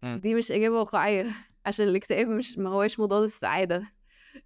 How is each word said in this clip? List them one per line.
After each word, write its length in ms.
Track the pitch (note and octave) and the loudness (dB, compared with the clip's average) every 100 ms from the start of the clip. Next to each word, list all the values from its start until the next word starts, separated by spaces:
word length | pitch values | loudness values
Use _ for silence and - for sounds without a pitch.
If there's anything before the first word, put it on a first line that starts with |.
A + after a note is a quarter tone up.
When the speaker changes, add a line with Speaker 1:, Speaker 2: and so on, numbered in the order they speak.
Speaker 1:
مم. 140 | B2 A#2+ | -8 -4
Speaker 2:
دي 160 | G3+ | 0
مش 180 | A3+ A3+ | 0 0
إجابة 260 | G#3 A3 A3+ | 0 2 2
واقعية، 460 | G#3+ G3+ G3 G3+ A3+ G#3 - | 0 0 2 0 -2 -8 -14
<laughs> 200 | _ - | _ -6
عشان 220 | G#3 G#3 | 0 2
الاكتئاب 400 | F#3+ - F3+ A#3 | 2 0 0 0
مش، 300 | A3 B3 - | 0 -4 -6
ما 120 | F#3+ | -2
هواش 300 | G3 G#3 - | 0 0 0
مضاد 220 | G#3 G3+ | 2 2
السعادة. 600 | G#3+ - - D#3+ F#3 F3 G#3 _ _ _ - C#4 | 2 0 -2 0 0 -2 -4 _ _ _ -20 -20